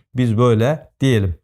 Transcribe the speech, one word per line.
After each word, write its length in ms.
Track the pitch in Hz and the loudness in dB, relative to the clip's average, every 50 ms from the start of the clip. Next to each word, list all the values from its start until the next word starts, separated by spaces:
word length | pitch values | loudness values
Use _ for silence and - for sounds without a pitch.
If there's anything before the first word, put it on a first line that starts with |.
| _ _ - | _ _ -4
biz 240 | 123 127 120 107 104 | -2 -2 0 0 2
böyle 520 | 123 123 117 110 113 131 156 143 - - _ - | 2 2 2 2 0 -2 -2 -6 -8 -16 _ -4
diyelim. 380 | 139 135 127 107 95 92 82 - | -2 0 0 0 0 -2 -6 -8